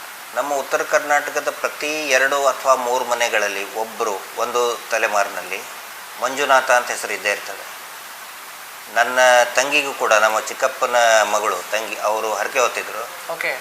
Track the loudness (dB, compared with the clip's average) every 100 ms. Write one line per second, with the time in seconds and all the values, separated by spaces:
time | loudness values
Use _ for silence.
0 | -14 -16 -8 -4 -2 -2 0 -2 2 2
1 | 4 0 0 -4 -4 -2 -4 -4 -4 -2
2 | 2 4 4 2 2 4 4 4 4 0
3 | 0 0 2 2 0 -2 -6 -6 -6 -4
4 | -4 -4 -6 -6 -2 0 0 -2 -2 0
5 | 2 2 0 -4 -8 -10 -10 -14 -14 -14
6 | -14 -6 -4 0 4 4 6 2 2 -4
7 | -6 -2 -2 -2 -4 -12 -12 -14 -16 -16
8 | -16 -16 -16 -16 -16 -16 -16 -16 -4 0
9 | 2 6 8 8 6 2 0 0 -2 0
10 | 4 6 6 2 -4 -2 -2 0 0 4
11 | 6 6 4 0 0 -2 -4 -4 -4 -4
12 | -2 -2 -2 -2 -2 2 2 0 -6 -8
13 | -8 -10 -10 -6 -4 -4